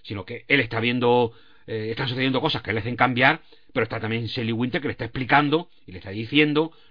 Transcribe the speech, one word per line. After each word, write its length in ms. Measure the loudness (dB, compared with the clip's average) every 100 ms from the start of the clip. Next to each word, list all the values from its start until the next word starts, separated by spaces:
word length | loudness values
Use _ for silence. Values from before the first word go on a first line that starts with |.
sino 220 | -10 -10 -8
que 200 | -12 0
él 120 | 0
está 200 | 2 0
viendo, 520 | 0 2 4 4 2 -4 -20 -20 -10
eh, 220 | -6 -6
están 180 | -4 -4
sucediendo 320 | -2 0 0
cosas 220 | -2 -4
que 100 | -4
le 80 | -4
hacen 140 | -4 0
cambiar, 460 | 2 4 4 2 -4 -20 -6
pero 100 | -2
está 160 | -2 -2
también 280 | -4 -4 -4
Shelley 240 | -4 -2
Winter 260 | -2 -2 -2
que 80 | -4
le 20 |
está 140 | -6 -8
explicando 640 | -6 2 4 4 0 -2 -14 -18
y 40 |
le 60 | -14
está 140 | -10
diciendo 600 | -8 0 4 4 2 0 -6 -20